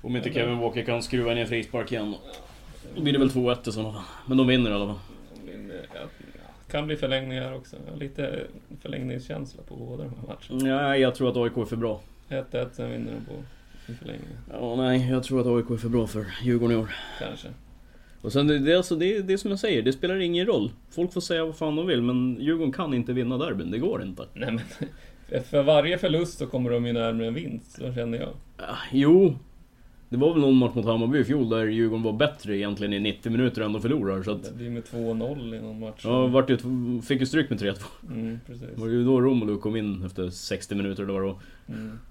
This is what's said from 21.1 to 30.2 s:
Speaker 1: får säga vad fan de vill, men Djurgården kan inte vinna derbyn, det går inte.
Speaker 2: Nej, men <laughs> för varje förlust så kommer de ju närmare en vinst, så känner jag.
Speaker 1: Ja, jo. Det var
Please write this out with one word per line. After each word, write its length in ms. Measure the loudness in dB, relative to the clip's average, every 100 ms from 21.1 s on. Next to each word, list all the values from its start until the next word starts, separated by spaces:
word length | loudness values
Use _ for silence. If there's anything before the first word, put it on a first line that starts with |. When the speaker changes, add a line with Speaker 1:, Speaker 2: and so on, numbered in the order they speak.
Speaker 1:
får 80 | -2
säga 240 | -2 0 -2
vad 100 | -2
fan 200 | -2 0
de 120 | 0
vill, 140 | 2
men 360 | 2 2 0 0
Djurgården 320 | 0 2 0
kan 200 | 0 -2
inte 200 | -2 0
vinna 240 | -2 0 -2
derbyn, 340 | -2 -4 -4
det 60 | -2
går 240 | -2 -2
inte. 220 | -6 -10 -14
Speaker 2:
Nej, 180 | -8 -4 -4 -6 -10 -10 -10 -20 -20 -6
men 120 | -6
<laughs> 0 |
för 200 | 0 2
varje 340 | 6 6 4 0
förlust 400 | 2 2 0 -4
så 100 | -4
kommer 220 | -2 0
de 160 | 0 0
ju 80 |
närmare 340 | 0 0 0 -2
en 60 |
vinst, 380 | -4 -6 -8 -12
så 220 | -10 -8
känner 240 | -4 -4 -4
jag. 100 | -6 -10 -16 -14
Speaker 1:
Ja, 200 | -10 -10 0
jo. 440 | 4 8 10 8 4 -10 -20 -20 _ -20 -20 -6
Det 80 |
var 140 | 4